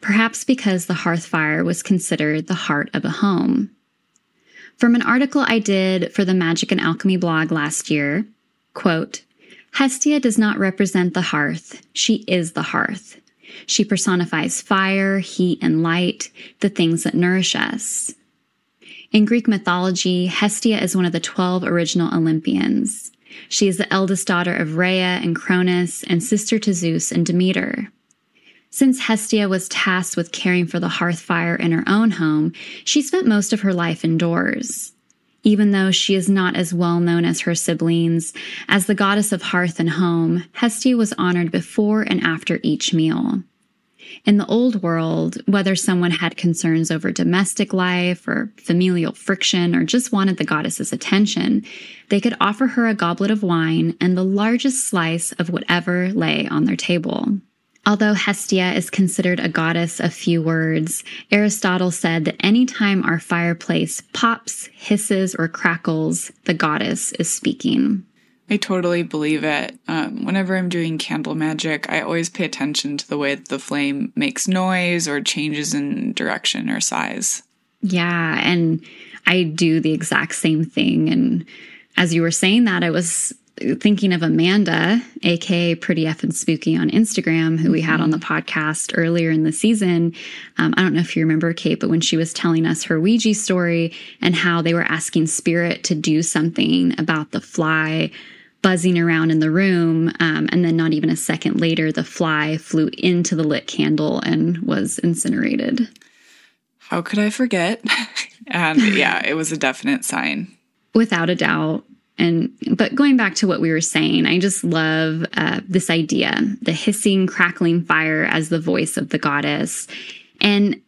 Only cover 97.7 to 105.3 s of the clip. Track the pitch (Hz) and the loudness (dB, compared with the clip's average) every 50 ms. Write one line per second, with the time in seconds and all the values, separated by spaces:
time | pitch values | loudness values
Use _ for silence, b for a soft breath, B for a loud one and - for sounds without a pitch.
97.7 | 160 156 156 156 160 160 160 160 B B B B B B B B B B - 190 | 0 0 0 0 -2 -2 -2 -4 B B B B B B B B B B 2 2
98.7 | 185 170 170 185 175 170 170 170 160 160 160 160 160 156 156 156 156 185 196 190 | 2 4 2 2 4 4 4 4 4 2 2 2 2 2 2 2 2 4 4 4
99.7 | 180 170 170 165 160 165 165 165 - - 170 160 156 156 156 - - 180 175 165 | 4 4 2 2 2 2 2 0 0 0 0 0 2 0 0 2 2 2 2 4
100.7 | 165 165 160 160 156 151 160 160 160 160 - - 160 165 - - - - 170 165 | 2 2 2 2 0 0 0 0 0 -2 -2 -2 -2 -2 -2 -2 0 0 0 0
101.7 | 165 160 160 156 151 170 160 - - - 175 160 156 151 151 156 160 160 - - | 0 0 0 -2 -2 -4 -6 -4 -2 -2 0 0 0 0 0 -2 -2 -4 -4 -2
102.7 | - 156 156 - - - - 180 175 175 170 - 175 156 156 151 143 - - - | 0 0 0 0 0 0 0 2 2 2 0 0 0 0 0 0 0 -2 -4 -4
103.7 | - - 147 151 156 151 151 151 - - - - 170 156 160 170 175 165 - - | -2 0 0 2 2 2 0 0 -2 -2 0 0 0 2 2 0 0 -2 -2 -2
104.7 | - - 98 - - - - 170 165 160 - - | -2 -2 -2 -4 -4 -2 -2 -2 0 -2 -2 -2